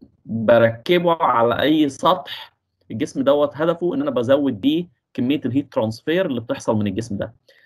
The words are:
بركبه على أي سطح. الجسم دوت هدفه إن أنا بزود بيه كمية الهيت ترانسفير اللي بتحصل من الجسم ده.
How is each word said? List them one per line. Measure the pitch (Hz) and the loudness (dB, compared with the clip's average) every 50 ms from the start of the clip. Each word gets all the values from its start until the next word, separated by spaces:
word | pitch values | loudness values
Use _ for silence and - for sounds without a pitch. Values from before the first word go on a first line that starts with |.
| - - _ _ _ | -20 -20 _ _ _
بركبه | - 104 113 113 104 120 117 117 113 113 - - - 175 180 175 175 165 160 165 | -8 -6 -2 2 4 6 6 6 4 2 -2 -2 0 0 2 2 2 2 2 2
على | 143 123 120 117 120 117 - - | 0 2 2 2 2 2 2 2
أي | 139 156 156 151 139 | 2 2 2 2 0
سطح. | 135 - - 165 180 180 - - - - - - _ _ _ _ _ _ _ - | 0 0 0 2 2 0 -2 -8 -14 -16 -16 -18 _ _ _ _ _ _ _ -12
الجسم | - 110 151 156 - 139 131 | -8 -6 -6 -6 -4 -2 2
دوت | 131 143 147 147 143 - | 2 2 4 2 0 -2
هدفه | - 156 170 165 170 180 175 170 | -2 -2 -2 -2 -2 -2 -2 -2
إن | 139 143 | -2 -4
أنا | 147 | -2
بزود | 131 127 120 113 135 147 143 139 117 98 | -2 -2 0 2 2 2 2 0 -2 -2
بيه | 92 139 151 165 175 175 _ _ _ _ _ | 0 0 0 0 -2 -6 _ _ _ _ _
كمية | - 120 123 143 151 - | -4 -2 0 -2 -2 -2
الهيت | 123 117 139 147 - - | -2 -2 -2 -4 -2 -2
ترانسفير | 135 117 110 110 - - - 160 180 190 | -2 -2 -2 -2 -4 -4 -2 0 0 0
اللي | 170 135 120 | -2 -4 -6
بتحصل | 113 120 139 131 - - 117 | -6 -6 -8 -4 -2 -2 0
من | 107 104 | 0 0
الجسم | 104 92 98 117 - 104 | -2 -2 -4 -6 -6 -6
ده. | 98 - - - _ _ _ _ _ _ | -8 -8 -10 -12 _ _ _ _ _ _